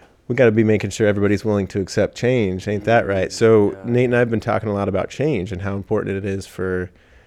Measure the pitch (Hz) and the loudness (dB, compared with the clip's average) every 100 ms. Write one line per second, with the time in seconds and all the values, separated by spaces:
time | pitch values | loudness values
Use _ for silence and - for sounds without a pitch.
0 | _ _ - 123 120 110 110 107 101 - | _ _ -4 2 4 4 4 2 0 0
1 | 107 101 101 101 110 104 95 104 92 - | 0 2 2 0 0 -2 -2 -4 -4 -2
2 | 92 - 120 127 101 92 104 104 104 113 | -2 0 0 0 0 -2 -4 -4 2 2
3 | 95 95 90 - 113 110 101 95 113 120 | 2 0 -2 2 4 6 4 0 -2 0
4 | 123 120 120 110 113 104 107 101 98 95 | 2 2 2 0 -2 -2 -2 -2 -2 -2
5 | - - 143 123 90 90 98 98 98 107 | -4 -4 -2 -2 -4 -6 -6 -8 -4 -4
6 | 95 98 101 98 90 - 95 92 90 _ | -2 -4 -4 -6 -8 -8 -4 -4 -6 _
7 | _ - | _ -20